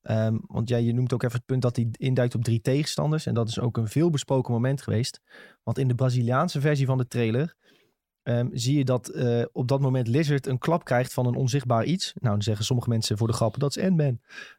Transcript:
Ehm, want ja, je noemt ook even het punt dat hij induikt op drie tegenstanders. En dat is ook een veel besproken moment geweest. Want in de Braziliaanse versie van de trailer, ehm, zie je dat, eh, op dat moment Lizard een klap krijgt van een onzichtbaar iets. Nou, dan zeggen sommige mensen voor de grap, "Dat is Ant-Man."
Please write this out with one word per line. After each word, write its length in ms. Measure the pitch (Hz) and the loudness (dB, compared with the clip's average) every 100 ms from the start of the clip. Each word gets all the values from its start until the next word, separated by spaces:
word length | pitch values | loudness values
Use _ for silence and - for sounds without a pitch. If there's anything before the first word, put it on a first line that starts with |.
Ehm, 340 | - 110 110 110 | -2 0 0 -2
want 280 | - - 113 | -4 -4 0
ja, 80 | 120 | 2
je 160 | 117 | 2
noemt 180 | 120 127 | 2 0
ook 100 | 123 | 0
even 140 | 123 120 | -2 -4
het 100 | - | -4
punt 160 | 127 | 0
dat 140 | 123 120 | 0 0
hij 120 | 117 | -2
induikt 420 | 113 135 127 123 | -2 0 2 2
op 100 | 117 | 0
drie 160 | 117 113 | 0 0
tegenstanders. 640 | - 139 151 - 147 156 - | 2 0 0 -2 0 0 -2
En 80 | |
dat 140 | 113 113 | -2 -2
is 100 | 117 | -2
ook 160 | 120 113 | -2 -2
een 120 | 110 | -2
veel 220 | 143 175 | 2 2
besproken 420 | 147 - 135 123 | 2 0 0 0
moment 300 | 117 127 139 | 0 0 -2
geweest. 380 | - 107 127 - _ - - - | 0 -2 -2 -8 _ -20 -20 -12
Want 160 | - 117 | -6 0
in 100 | 131 | 0
de 60 | |
Braziliaanse 640 | 120 131 123 117 127 175 143 | 2 2 2 2 2 0 0
versie 260 | 151 147 131 | 2 2 2
van 120 | 131 | 0
de 80 | 123 | -2
trailer, 480 | 120 113 117 170 - _ _ _ _ _ _ | 0 0 0 -2 -6 _ _ _ _ _ _
ehm, 260 | - 120 123 | -2 0 0
zie 260 | 131 117 147 | -2 0 2
je 60 | |
dat, 240 | 131 123 - | 2 0 -2
eh, 340 | 160 123 117 117 | -2 0 2 0
op 160 | - 127 | -2 0
dat 120 | 139 | 0
moment 280 | 139 131 117 | 2 0 2
Lizard 380 | 135 147 139 - | 0 2 0 -2
een 120 | 127 | -4
klap 260 | - 165 | 0 -2
krijgt 280 | - 123 127 | 2 0 0
van 140 | - 123 | -2 -2
een 80 | |
onzichtbaar 500 | 123 131 139 123 117 | 0 0 0 0 0
iets. 280 | 110 185 - | 2 -2 -4
Nou, 180 | - 117 | -4 -2
dan 80 | 101 | 0
zeggen 220 | 101 104 | 0 -2
sommige 240 | 113 123 120 | 0 0 0
mensen 300 | 113 - 104 | 0 0 0
voor 80 | 113 | 0
de 60 | |
grap, 260 | 117 113 - | 2 0 0
"Dat 180 | 143 - | -4 0
is 80 | |
Ant-Man." 360 | 190 170 147 117 - - - | 2 2 2 -2 -8 -18 -18